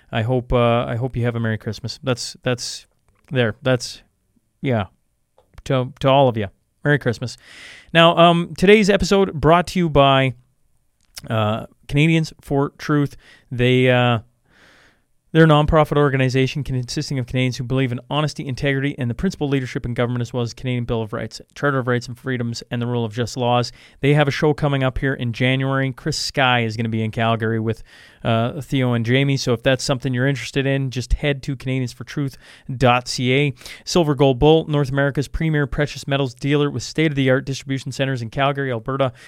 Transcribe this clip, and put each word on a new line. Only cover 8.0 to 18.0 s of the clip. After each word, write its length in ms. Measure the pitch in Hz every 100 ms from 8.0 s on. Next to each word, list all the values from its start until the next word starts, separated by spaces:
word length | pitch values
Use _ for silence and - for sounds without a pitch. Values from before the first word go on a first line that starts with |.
| 170 170
um, 380 | 170 170 170 156
today's 320 | 185 220 196
episode 500 | 196 185 196 190 151
brought 280 | 143 170 170
to 120 | 185
you 80 | 170
by, 460 | 143 139 135 131 120 _ _ _ _ _ _ _ - -
uh, 380 | 113 107 110 - _ -
Canadians 460 | 143 160 165 156 -
for 280 | - 139 143 -
Truth. 380 | - 147 143 - - - _
They, 400 | 123 123 127 127
uh, 280 | 123 123 113 - _ _ _ _ _ _ _ _ _ _
they're 120 | 160
a 40 | 160
nonprofit 480 | 147 151 160 151 147
organization 680 | 147 135 131 131 131 151
consisting 560 | 131 127 120 160 139 139
of 80 | 120
Canadians 300 | 131 127 120
who 60 |
believe 280 | 123 131 131
in 80 | 120